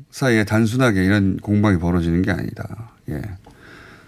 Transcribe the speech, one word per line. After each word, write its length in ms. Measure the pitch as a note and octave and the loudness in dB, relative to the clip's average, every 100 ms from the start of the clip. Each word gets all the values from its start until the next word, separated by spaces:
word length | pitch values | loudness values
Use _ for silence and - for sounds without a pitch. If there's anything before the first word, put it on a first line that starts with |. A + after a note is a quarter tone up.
| - | -18
사이에 340 | - C#3 A2 | -4 0 2
단순하게 600 | G2 G#2+ A2+ B2+ B2+ F#2+ | 2 2 2 2 2 2
이런 320 | F#2 G#2 G2 F2 | 2 2 2 -2
공방이 400 | - G#2 G#2 F2+ | -2 2 2 2
벌어지는 440 | E2+ F2+ E2 E2+ | 0 0 0 0
게 80 | G2+ | 0
아니다. 600 | E2 - - - A2 A#2 - - | -2 -6 -10 -12 -14 -16 -18 -12
예. 140 | D2 G#2 F#2 - - - - - - | -10 -10 -14 -20 -20 -20 -20 -20 -20